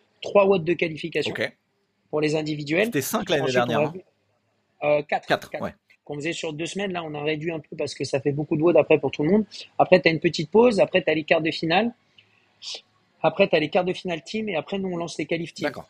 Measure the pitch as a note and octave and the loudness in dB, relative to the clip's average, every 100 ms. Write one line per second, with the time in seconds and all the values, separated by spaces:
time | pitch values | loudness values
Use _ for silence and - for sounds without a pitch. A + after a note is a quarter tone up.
0 | _ _ - G3+ G3 G3 D#3+ E3+ E3+ D3+ | _ _ 0 4 6 4 0 -2 -2 -4
1 | E3+ D3+ C#3+ - A2+ - _ _ _ _ | -6 -4 -4 -4 -6 -8 _ _ _ _
2 | _ D3+ D3+ D#3 D#3 D3+ C#3+ E3 A3+ D3+ | _ -2 0 0 -2 -6 -2 0 0 0
3 | - A3+ - D#3 C3+ B2 A#2+ A#2+ D3+ F3+ | -2 -4 -2 -2 0 0 0 0 -2 -4
4 | - _ _ _ _ _ _ _ D3 D3+ | -18 _ _ _ _ _ _ _ 0 0
5 | D3 F#3 - D3 - D3+ - - _ _ | 0 -4 -2 -4 -4 -10 -8 -10 _ _
6 | - D3 D3+ D#3+ E3 D3 E3 F#3 G3+ F3+ | -14 -8 -6 -6 -8 -6 -8 -6 -6 -6
7 | D#3+ D3 D3 D#3 E3 D#3+ - D#3 D3 - | -8 -6 -4 -4 -4 -6 -8 -6 -6 -6
8 | C#3 C#3 D3 C#3 D3+ D#3 E3+ D#3+ C#3 D3+ | -4 -2 -2 -2 -2 2 4 6 6 4
9 | C3+ - D3+ G#3 G#3 - - - D3+ F#3 | 2 -2 2 2 2 -6 -4 0 6 6
10 | E3 D#3+ F3 D3+ D#3 G#3+ B3 G3 D3 F#3 | 6 2 0 -2 2 4 6 4 2 2
11 | E3 D#3 D3+ E3+ D#3+ - E3 F3 A#3 - | 0 0 2 0 0 -2 0 0 0 -4
12 | _ _ _ _ _ _ - - - _ | _ _ _ _ _ _ -16 -16 -16 _
13 | _ _ D#3+ D#3 G3 E3 D3+ G3 F3+ F3 | _ _ 0 2 4 2 2 0 0 -4
14 | F#3 E3 - A3 G#3+ E3 - G3 F#3+ F3 | -6 -8 -8 -8 -6 -6 -6 -6 -4 -6
15 | E3+ - D3+ E3 E3 - D3 - | -6 -6 -4 -4 -6 -6 -6 -6